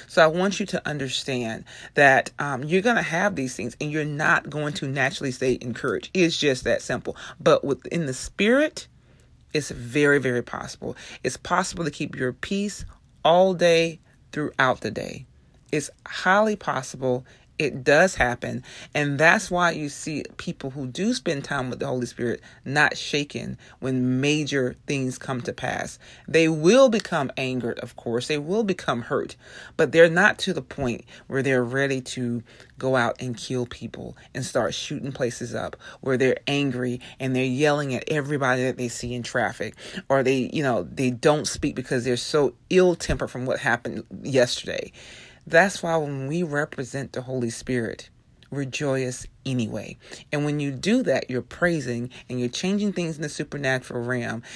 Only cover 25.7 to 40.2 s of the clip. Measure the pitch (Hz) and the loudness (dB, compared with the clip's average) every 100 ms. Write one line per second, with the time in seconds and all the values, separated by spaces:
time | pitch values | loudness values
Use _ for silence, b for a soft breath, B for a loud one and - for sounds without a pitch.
25.7 | 101 - - B B - 160 160 160 165 | -4 -6 -10 B B 0 4 4 4 6
26.7 | 247 262 214 - 160 135 - 131 127 120 | 8 8 6 0 -2 -2 -4 -4 -2 -4
27.7 | - 123 - 120 117 127 147 147 208 208 | -6 -10 -10 -2 -2 0 -4 -2 0 0
28.7 | 180 - 120 117 127 - - B B B | -2 -2 -2 -2 -4 -4 -10 B B B
29.7 | - 151 160 170 170 208 - - 170 - | 0 4 8 8 8 4 4 -2 -4 -6
30.7 | - 127 113 - B - 135 135 127 120 | -4 -2 -4 -8 B -6 -2 2 2 2
31.7 | 135 139 131 127 127 120 120 B B B | 0 0 0 -4 -4 -4 -4 B B B
32.7 | - 131 131 113 - 127 113 - 127 120 | -6 0 2 2 0 -6 -8 -6 -4 -4
33.7 | - 117 - 120 B B 135 127 131 110 | -8 -12 -12 -14 B B -10 -4 0 0
34.7 | - - 147 139 131 123 - 120 110 - | -2 -8 -8 -8 -4 -4 -4 -8 -8 -8
35.7 | - B B 135 127 127 - - 143 143 | -10 B B -2 2 2 2 0 0 0
36.7 | 123 123 123 B B 135 127 131 127 151 | -2 -4 -6 B B -2 0 0 2 4
37.7 | 147 139 123 - 151 139 147 131 127 131 | 2 0 -4 -2 -2 -2 0 2 2 0
38.7 | 123 120 - 123 123 117 123 104 - - | -2 -6 -6 -8 -8 -4 -2 -2 -2 -10
39.7 | - B 185 - 139 | -12 B -10 0 2